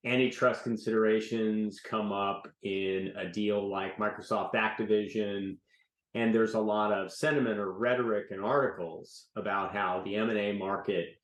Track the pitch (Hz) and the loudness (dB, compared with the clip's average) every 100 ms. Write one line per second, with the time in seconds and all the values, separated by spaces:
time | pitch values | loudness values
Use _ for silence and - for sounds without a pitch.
0 | 120 127 123 - 123 110 120 110 110 110 | 2 2 2 4 2 2 -2 -2 0 4
1 | 110 110 110 113 110 107 107 - - 110 | 6 4 2 0 0 0 -2 -4 -6 -2
2 | 104 98 98 98 - _ 98 98 95 95 | -2 0 0 -2 -8 _ -4 -2 0 -2
3 | 95 98 92 95 104 104 101 98 95 98 | -2 -6 -6 -2 0 0 0 -2 -4 -2
4 | 107 104 - 107 92 117 107 - 107 107 | -2 -4 -4 -2 0 0 0 0 2 2
5 | 101 110 104 101 98 95 _ _ _ _ | 2 -2 -2 -4 -6 -8 _ _ _ _
6 | _ 117 113 113 110 113 107 107 107 98 | _ 0 2 4 4 2 2 2 2 0
7 | 95 - 156 147 120 104 98 92 120 123 | -2 -2 0 2 2 0 -2 0 0 2
8 | 117 104 98 95 104 139 127 - 85 78 | 2 0 -2 -4 0 2 0 -2 -8 -8
9 | - - - 110 101 98 92 104 92 92 | -14 -20 -12 -6 -2 -2 -2 -2 -2 -2
10 | 95 104 113 107 101 101 95 95 - 90 | -2 -2 0 0 0 -2 -2 -2 0 -2
11 | 85 - | -2 -10